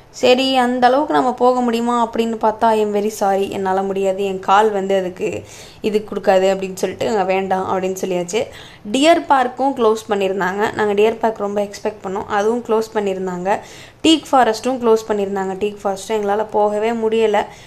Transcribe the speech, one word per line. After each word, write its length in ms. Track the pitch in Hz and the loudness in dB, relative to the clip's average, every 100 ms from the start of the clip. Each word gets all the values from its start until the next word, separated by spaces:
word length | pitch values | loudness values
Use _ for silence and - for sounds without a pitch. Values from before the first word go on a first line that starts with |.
| - | -20
சரி, 460 | - 247 254 262 262 | 0 4 4 4 2
அந்த 300 | 247 247 240 | 2 4 4
அளவுக்கு 280 | 262 302 | 4 2
நம்ம 180 | 302 254 | 2 0
போக 280 | 240 247 254 | 2 2 2
முடியுமா 500 | 240 233 233 240 226 | 0 0 0 0 0
அப்படின்னு 260 | 226 226 226 | 0 -2 0
பார்த்தா, 240 | 220 214 | 0 2
I 200 | 233 220 | 2 2
am 40 | 208 | 2
very 220 | 208 214 - | 0 -2 -2
sorry, 280 | 196 196 196 | 0 0 0
என்னால 340 | 196 190 190 | -4 -2 -2
முடியாது. 420 | 196 196 196 190 | -2 -2 -2 0
என் 160 | 196 185 | -2 -4
கால் 300 | 190 196 220 | 2 4 4
வந்து 260 | 202 190 196 | 0 0 0
அதுக்கு 480 | 180 - 214 208 - - - - | -2 -6 -6 -8 -12 -18 -20 -8
இது 240 | 220 208 208 | -4 -2 -4
கொடுக்காது 460 | 196 202 190 190 190 | -2 2 4 4 2
அப்படின்னு 180 | 190 | -4
சொல்லிட்டு, 340 | 185 185 180 - | -4 -6 -4 -2
"அங்க 160 | 214 | 0
வேண்டாம்" 560 | 185 190 190 190 - 190 | 0 0 0 -2 -2 -2
அப்படின்னு 160 | 185 185 | -2 -4
சொல்லியாச்சு. 460 | 190 180 175 214 - - - - 208 | -4 -4 -4 -4 -6 -8 -20 -18 -6
டியர் 340 | 240 302 339 - | 2 4 4 4
பார்க்கும் 500 | 269 247 254 269 254 | 2 2 -2 -2 0
க்ளோஸ் 200 | 220 220 - | 2 0 -2
பண்ணியிருந்தாங்க. 640 | 202 190 190 180 196 220 | -2 -2 -2 -4 -2 -2
நாங்க 220 | - 214 | -2 0
டியர் 240 | 202 214 226 | 2 2 2
பார்க் 200 | 226 226 | -2 -2
ரொம்ப 240 | 202 202 | -4 -4
எக்ஸ்பெக்ட் 420 | 202 - 214 208 | -4 -6 -8 -8
பண்ணோம், 220 | 190 196 - | -8 -8 -4
அதுவும் 380 | 208 208 240 233 | -2 0 0 0
க்ளோஸ் 280 | 220 220 | -2 0
பண்ணியிருந்தாங்க. 640 | 220 202 185 185 180 185 220 - - - - | -2 -2 -2 -4 -4 -2 -4 -4 -18 -20 -2
டீக் 200 | 311 311 - | 2 2 4
ஃபாரஸ்ட்டும் 460 | 269 226 214 247 262 | 4 4 2 -2 -2
க்ளோஸ் 200 | 240 220 220 | 2 2 2
பண்ணியிருந்தாங்க. 480 | 208 196 196 190 190 | -4 -2 -4 -4 -4
டீக் 180 | 208 208 | -6 -4
ஃபாரஸ்ட்டும் 260 | 202 190 - | -6 -6 -4
எங்களால 380 | 220 202 202 214 | -4 0 -2 -2
போகவே 400 | 214 208 208 220 | 0 0 0 -2
முடியல. 540 | 233 220 226 220 208 - - | 0 0 2 2 2 -2 -8